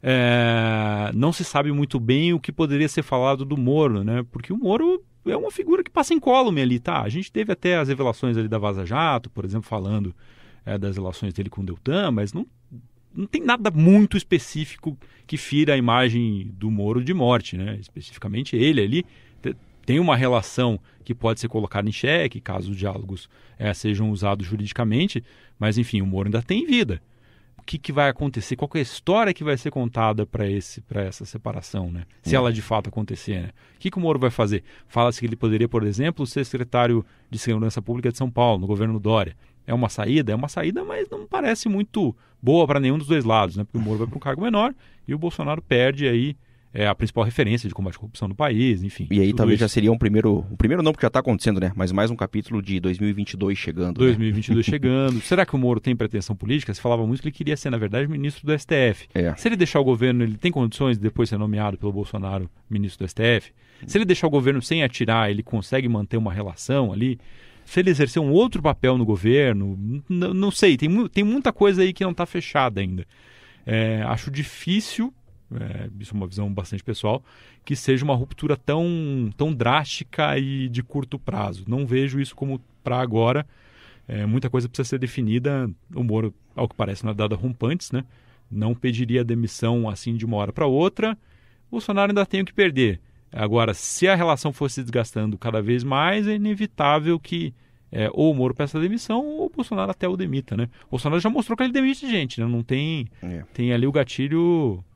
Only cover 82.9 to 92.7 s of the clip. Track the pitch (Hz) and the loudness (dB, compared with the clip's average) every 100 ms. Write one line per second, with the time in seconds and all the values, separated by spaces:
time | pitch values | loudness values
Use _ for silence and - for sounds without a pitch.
82.9 | 123 127 110 117 135 147 - - - - | -2 0 2 4 2 -2 -14 -20 -20 -20
83.9 | - - 107 104 120 131 127 120 - 127 | -20 -10 -4 0 0 0 -2 -2 -4 -4
84.9 | 135 123 - 113 117 131 139 123 85 _ | -2 -4 -2 0 0 0 0 -2 -6 _
85.9 | 156 120 110 110 - _ - 123 - 104 | -6 -2 0 -2 -6 _ -6 -6 -2 -4
86.9 | 98 110 104 107 104 127 123 117 175 - | -4 -6 -2 -2 -2 -4 -2 -2 -4 -4
87.9 | 120 131 - _ _ _ 104 107 120 127 | -6 -6 -16 _ _ _ -4 -2 0 -2
88.9 | 117 120 123 120 117 113 - 113 120 110 | -2 0 0 0 -2 -2 -2 -2 0 -2
89.9 | 101 117 117 117 104 104 - 147 135 180 | -6 -6 -4 -2 -2 -4 0 2 2 2
90.9 | - 220 214 _ _ _ _ _ 240 - | 0 -4 -4 _ _ _ _ _ -8 -2
91.9 | 196 202 202 196 196 196 - 190 | 0 2 2 2 0 -2 2 2